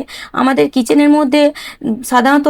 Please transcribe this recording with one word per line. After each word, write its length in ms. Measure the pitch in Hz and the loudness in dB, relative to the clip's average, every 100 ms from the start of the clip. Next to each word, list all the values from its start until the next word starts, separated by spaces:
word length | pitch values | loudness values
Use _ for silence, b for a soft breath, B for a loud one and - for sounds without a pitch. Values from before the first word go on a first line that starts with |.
| 269 B B | -2 B B
আমাদের 340 | - 254 269 285 | -4 -2 0 0
কিচেনের 400 | 262 233 294 294 | -2 0 2 4
মধ্যে 320 | 294 277 294 294 B B B - 220 | 2 2 2 2 B B B -8 -8
সাধারণত 420 | 254 247 247 294 294 | -2 0 2 2 2